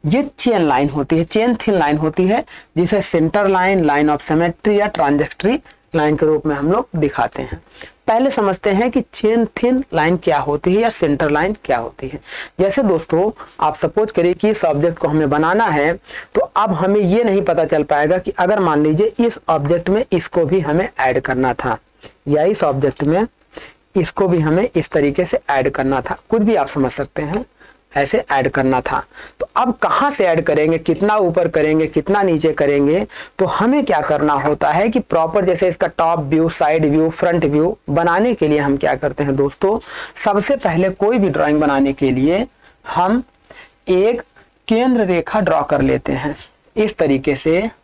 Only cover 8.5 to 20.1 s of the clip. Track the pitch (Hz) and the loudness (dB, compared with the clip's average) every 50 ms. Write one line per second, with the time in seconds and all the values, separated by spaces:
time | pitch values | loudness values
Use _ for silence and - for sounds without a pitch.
8.5 | 185 - - 208 196 190 233 254 - 269 - _ - - - 214 226 240 226 214 | -2 0 -2 0 0 2 0 0 0 -2 -4 _ -10 -2 0 0 2 2 0 -2
9.5 | _ - - 240 254 254 269 _ - 165 151 165 180 170 - 185 156 143 131 143 | _ -2 0 0 0 0 -4 _ -2 0 0 0 0 0 0 0 0 0 0 -2
10.5 | 147 151 - 180 180 208 233 233 214 - - 151 147 135 160 151 147 151 165 190 | -4 -2 0 0 0 2 0 0 0 0 0 0 0 0 0 0 0 0 0 -2
11.5 | 214 - _ - 135 120 117 117 - - - 131 131 127 - - - - - - | -4 -6 _ -2 -2 -2 -2 -6 -10 -12 -12 -12 -12 -14 -16 -16 -16 -16 -16 -16
12.5 | _ - 180 196 196 277 269 202 185 160 160 - - 160 185 220 - - - - | _ -2 0 0 2 0 0 2 0 0 0 -2 0 0 0 0 -4 -8 -18 -20
13.5 | - - - 156 151 - - 160 - - 214 214 - - 170 175 175 - - 214 | -8 -2 -2 -2 -2 -2 -4 -2 0 0 -2 0 0 0 0 0 0 2 0 0
14.5 | 220 208 - 165 151 143 151 170 165 - - 151 147 156 156 143 147 147 160 160 | 0 2 0 0 0 2 0 0 0 0 -2 0 0 0 0 2 0 0 2 2
15.5 | 185 214 226 190 160 147 143 160 170 196 _ - - - - - _ - - - | 2 2 2 0 0 0 0 0 -2 -4 _ -16 -16 -16 -16 -4 _ -2 -2 0
16.5 | _ - 208 214 190 151 180 190 202 214 208 175 185 226 240 226 196 202 202 - | _ -2 0 0 0 -2 0 0 2 2 2 2 2 2 2 2 0 0 0 0
17.5 | 170 165 160 147 - 151 151 - 151 143 147 151 180 185 180 - - - 180 180 | 0 0 0 0 0 -2 0 0 0 0 2 2 0 0 -2 -6 -4 -2 0 0
18.5 | 214 208 190 170 151 147 151 156 156 156 208 220 - - 233 233 226 - _ - | 2 2 2 2 2 2 2 2 2 2 0 0 2 0 0 0 0 -4 _ -2
19.5 | 165 151 143 143 170 170 170 185 190 214 262 _ | -2 0 2 0 0 0 0 0 0 0 0 _